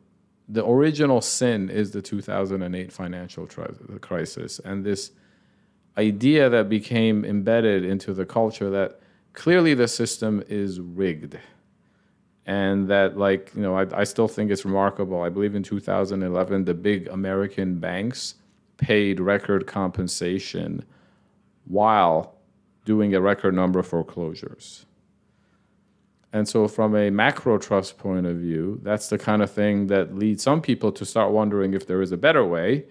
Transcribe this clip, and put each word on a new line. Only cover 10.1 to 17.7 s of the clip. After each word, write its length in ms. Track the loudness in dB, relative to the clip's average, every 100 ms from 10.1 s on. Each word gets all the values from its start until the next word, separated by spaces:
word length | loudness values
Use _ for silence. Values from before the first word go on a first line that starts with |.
| -2 -2 -2 -2
is 320 | -4 -4 -6
rigged. 600 | -10 -2 -2 -2 -8 -16 -20 _ _ _ _ _ _ _ _ _
And 420 | -6 -2 0 0 2
that, 280 | 4 4 2
like, 340 | 2 2 -2 -6
you 60 |
know, 120 | -2
I, 120 | 0 0 0
I 20 |
still 240 | -2 0 -2
think 220 | 0 -2
it's 140 | -2
remarkable. 580 | 0 2 2 0 -4 -2
I 80 | -2
believe 240 | -2 -2
in 80 | -2
two 160 | -4 -6
thousand 420 | -2 -2 -2 -2
eleven, 420 | -2 -2 0 0
the 100 | 0
big 340 | 0 0 -2 -2
American 720 | -6 -2 -2 -2 -2 -4